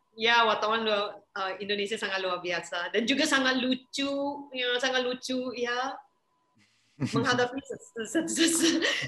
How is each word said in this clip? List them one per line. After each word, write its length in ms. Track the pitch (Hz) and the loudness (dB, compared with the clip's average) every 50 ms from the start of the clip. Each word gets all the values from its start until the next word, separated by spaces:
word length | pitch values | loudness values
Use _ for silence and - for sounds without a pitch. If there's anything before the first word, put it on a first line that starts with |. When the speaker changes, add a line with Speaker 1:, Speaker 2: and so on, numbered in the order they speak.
| _ _ _ | _ _ _
Speaker 1:
ya, 320 | 226 220 233 233 233 233 | 0 2 4 6 6 6
wartawan 400 | 214 202 - 214 214 220 226 220 | 4 4 2 2 0 0 0 2
luar, 320 | 220 208 202 208 - - - - _ - | 0 0 0 0 -4 -8 -12 -16 _ -8
eh, 320 | 202 190 185 185 202 202 | -6 -4 -4 -4 -4 -4
Indonesia 320 | 196 208 202 202 196 185 - | -2 -2 -2 -2 -2 -2 -4
sangat 240 | 220 196 190 190 | -2 -2 -2 -2
luar 160 | 185 180 180 170 | -2 -2 -2 -2
biasa 560 | 165 180 175 170 170 - 185 175 175 180 - | -2 -2 -4 -4 -4 -4 -6 -6 -4 -2 0
dan 80 | 214 | 2
juga 240 | 233 233 277 - 311 | 2 2 2 2 4
sangat 320 | 302 285 269 262 262 262 254 | 4 4 4 4 2 2 2
lucu, 880 | 240 254 254 254 - _ - 277 277 277 277 277 277 285 285 285 285 - 262 | 2 0 0 -2 -4 _ -6 -4 -2 -2 0 -2 -2 -2 -4 -6 -10 -8 -6
ya, 160 | 254 247 247 247 247 | -2 0 0 0 0
sangat 240 | 262 254 254 254 | 0 0 2 0
lucu, 480 | 247 247 247 247 - - 254 254 254 254 220 247 | 0 0 -4 -4 -4 -4 -4 -2 -4 -4 -4 -4
ya. 400 | 240 240 240 247 262 277 285 - - _ _ _ _ _ _ _ _ _ _ _ _ _ _ _ _ _ _ - | -4 -2 -2 -2 -2 -4 -6 -10 -14 _ _ _ _ _ _ _ _ _ _ _ _ _ _ _ _ _ _ -6
Speaker 2:
<laughs> 120 | 139 - - | -4 -2 0
Speaker 1:
Menghadapi 420 | - - 254 247 247 247 247 269 269 | 0 2 2 2 2 0 0 -2 -6
se-, 480 | - - 214 - - - - 226 220 | -10 -10 -12 -12 -14 -12 -10 -10 -8
se-, 240 | - - 320 - - | -4 -2 -2 -2 0
se-, 240 | - - 330 320 330 | 2 2 2 4 4
se-, 260 | - 330 330 - 330 - - - - - | 4 2 2 2 2 2 0 0 -2 -2